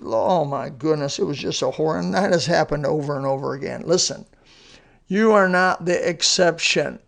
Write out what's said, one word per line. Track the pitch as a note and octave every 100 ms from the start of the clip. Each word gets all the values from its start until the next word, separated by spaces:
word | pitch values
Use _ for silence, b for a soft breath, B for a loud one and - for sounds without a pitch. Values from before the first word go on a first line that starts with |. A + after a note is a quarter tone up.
oh | - A2+ - F3+
my | C#3+ C#3 B2+
goodness, | C3 D#3 D3+ C#3 -
it |
was | D#3+ C#3
just | - D#3
a | C3
horror. | - D#3 E3+
And | F3
that | F#3+ F#3
has | F3
happened | - E3+ D#3 D3
over | C#3+ D3+ C#3+ C#3+
and |
over | C3+ C3+ C3+
again. | C#3 - B2 -
Listen, | F3+ - - - b b b b b b b -
you | F#3+ A3
are | G#3+ F#3+
not | F3+ F#3 -
the | E3+ F3 -
exception. | E3+ - - F3 D#3+ - E3 C#3+ B2